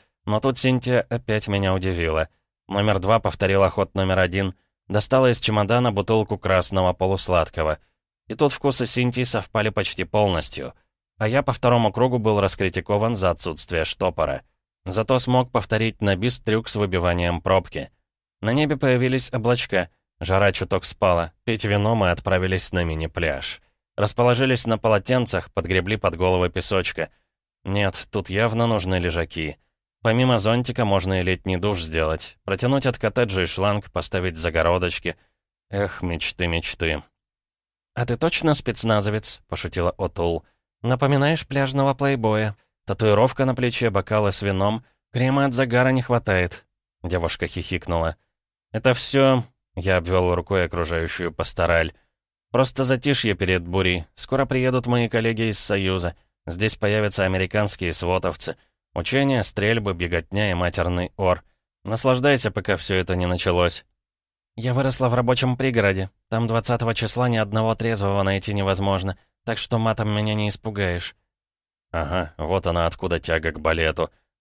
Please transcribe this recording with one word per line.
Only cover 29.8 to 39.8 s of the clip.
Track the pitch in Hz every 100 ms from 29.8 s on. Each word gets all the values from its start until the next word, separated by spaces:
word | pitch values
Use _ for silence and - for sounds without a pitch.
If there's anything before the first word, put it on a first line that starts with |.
| _ _ 117
Помимо | 113 127 117
зонтика | 104 120 123 123 107
можно | 98 90 95
и |
летний | 90 90 95 92
душ | 101 95
сделать, | 80 80 78 80 - -
протянуть | - 95 123 277 131
от | -
коттеджа | 107 127 120 95
и | 85
шланг, | - 101 104 -
поставить | 87 - 95 90 80
загородочки. | 82 80 80 90 87 - 87 - _ _ _ _ -
Эх, | 101 101 -
мечты, | 87 85 - - 87
мечты. | 82 - - 82 76 - _ _ _ _ _ _ _ _ -
«А | 120
ты | 120
точно | 165 - 160
спецназовец?» | 147 - 110 113 107 104 107 - - -
пошутила | - 87 -